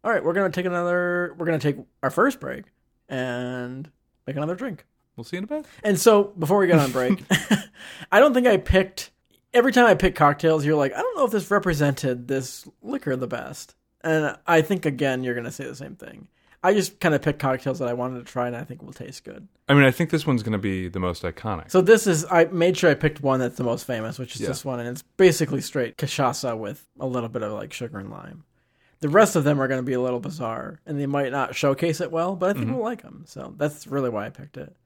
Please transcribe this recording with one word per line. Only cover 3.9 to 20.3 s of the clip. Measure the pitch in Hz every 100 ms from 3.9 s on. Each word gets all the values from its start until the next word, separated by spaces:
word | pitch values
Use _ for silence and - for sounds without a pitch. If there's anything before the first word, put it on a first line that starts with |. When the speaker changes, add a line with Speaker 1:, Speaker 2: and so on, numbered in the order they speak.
| _ _ _ -
Speaker 1:
make |
another | 143 151
drink. | 180 254 160 _ _ _
Speaker 2:
We'll | -
see | 117 180
you |
in |
a | 208
bit. | 302 302 -
Speaker 1:
And | 208 190
so, | 226 208 202 180
before | 156 202
we | 180
get | 165
on | 135
break, | 123 123 196 - 190 - 202 -
<laughs> | - - - -
I | 202
don't | 285
think | 254 247
I | 190
picked, | - - 190 - - _ _ _ _
every | 240 254
time | 247 233
I |
pick | 185 190
cocktails, | - 147 143 160 156
you're | 143 151
like, | 139
"I | -
don't | 494 403
know |
if | 254
this | 208 196
represented | 202 190 147 143 135 139 123 123
this | 135 131 - - _
liquor | 214 277 -
the | 131 127
best." | 117 131 143 - _ _ _
And | 160 156 147 - -
I | 165
think, | 156 185
again, | 151 127 143 127
you're | 127
gonna | 120 120
say | -
the | 135
same | 127 -
thing. | - 113 - - _ _ _
I | 185
just | 208 180 _
kinda | 175 147
picked | 156 139
cocktails | 139 131 143 131
that | 123
I |
wanted | 123 127 123
to | 117
try | 127
and | 123
I | 120
think | - 123
will | -
taste | - 127 -
good. | - - 202 _ -
Speaker 2:
I |
mean, | 143
I | 135
think | 120 165
this | 160
one's | 147